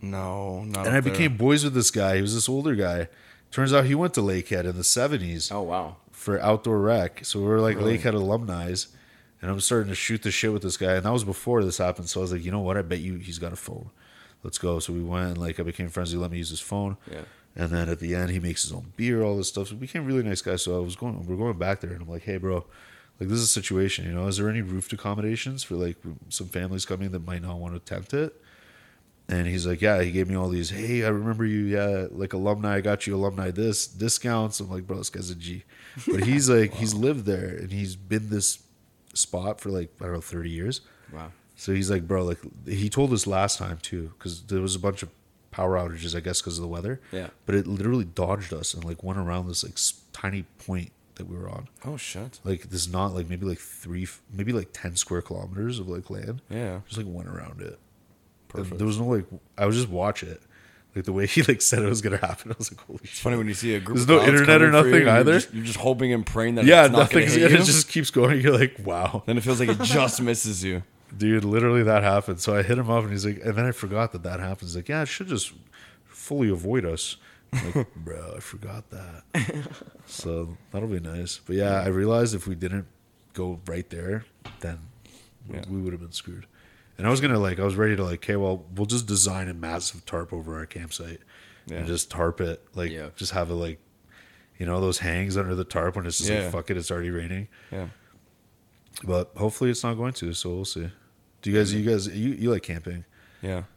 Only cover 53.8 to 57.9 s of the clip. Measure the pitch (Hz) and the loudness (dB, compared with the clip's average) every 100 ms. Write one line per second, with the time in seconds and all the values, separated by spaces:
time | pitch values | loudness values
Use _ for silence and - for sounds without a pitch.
53.8 | - 87 90 - _ 98 101 120 92 - | -10 -6 -6 -10 _ -6 -2 -2 -4 -8
54.8 | 92 85 - 87 - 92 95 95 110 120 | -8 -6 -4 -4 -6 -10 -8 -6 -6 -6
55.8 | 92 87 - 98 101 123 _ 104 117 92 | -8 -8 -8 -10 -8 -10 _ -8 -6 -8
56.8 | 98 107 104 87 87 90 78 87 50 - | -10 -10 -8 -8 -10 -12 -12 -12 -14 -14
57.8 | _ | _